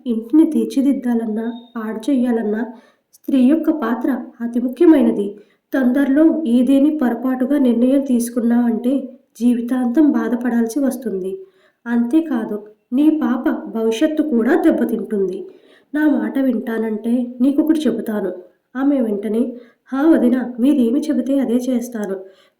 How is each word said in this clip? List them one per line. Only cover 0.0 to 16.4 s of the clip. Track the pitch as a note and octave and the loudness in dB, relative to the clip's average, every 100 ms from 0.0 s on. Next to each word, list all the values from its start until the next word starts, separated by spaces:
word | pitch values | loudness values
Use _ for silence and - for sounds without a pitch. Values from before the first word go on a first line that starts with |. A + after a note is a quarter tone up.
| B3+ | -6
ఇంటిని | A3 - D#4 | -6 2 4
తీర్చిదిద్దాలన్నా, | D#4+ A#3 A3 C#4 C#4 B3+ B3 A3+ G#3+ G#3+ A3+ - - A3+ | 4 2 -2 0 0 0 0 -2 -2 -6 -6 -10 -14 -12
పాడు | A3 A3+ D4 | -8 -6 -2
చెయ్యాలన్నా | C4 B3 A3+ G#3 G#3+ A#3+ - _ _ _ | 0 0 0 0 -2 -4 -10 _ _ _
స్త్రీ | _ - C4+ | _ -2 2
యొక్క | B3 D#4 D#4 | 4 4 0
పాత్ర | D4+ A3+ B3 D4 A#3+ - - | -2 -2 -4 -2 -4 -6 -10
అతి | A#3 A#3+ | -6 -4
ముఖ్యమైనది. | B3 - E4+ D4 A#3 G#3+ G3+ - - _ _ | -2 4 6 6 4 0 -4 -8 -20 _ _
తొందరలో | C#4 B3 C#4 C4+ C#4 E4 D#4+ | 0 2 2 2 4 4 4
ఏదేని | A3+ B3 B3+ C#4 D4+ D4+ | 2 2 4 4 4 2
పొరపాటుగా | A#3+ A#3 C4 B3 C4 C#4+ | 0 -2 -2 -2 0 2
నిర్ణయం | B3 A3+ B3+ C#4 | 2 2 2 2
తీసుకున్నావంటే | C4 A#3 A#3 B3 A#3 A#3+ A#3+ G#3+ B3 C#4 - - _ - | 2 0 0 -2 0 2 2 0 -2 -2 -4 -16 _ -2
జీవితాంతం | A#3+ A#3 A#3 B3+ A#3+ D#4 D4 | 0 0 -2 -2 0 2 4
బాధపడాల్సి | A#3 A3+ A#3+ B3 A#3 A3+ D4 | 2 0 -2 0 0 0 0
వస్తుంది. | C4 - G#3+ F#3+ F#3+ F#3+ - _ _ _ A#3 | -2 -2 -6 -6 -6 -10 -14 _ _ _ -4
అంతేకాదు, | A#3+ A#3 D#4+ D#4+ A#3+ G#3+ G#3 - - - | -2 0 0 0 -4 -4 -8 -12 -20 -6
నీ | B3+ D4+ D4+ | 0 2 2
పాప | A#3 B3 D4 | 0 -2 -2
భవిష్యత్తు | - G3 A3 A3+ A3+ D#4 D#4 | -4 -6 -4 -2 0 0 0
కూడా | D4+ A#3 A3 F4 | 0 0 2 2
దెబ్బతింటుంది. | E4 C4 A#3 G#3+ G3 G#3 F#3 F#3+ - - _ _ _ | 2 2 0 -4 -4 -4 -4 -6 -12 -20 _ _ _
నా | D4 D4+ | -2 0
మాట | B3 - | 0 -2
వింటానంటే | C4+ | -2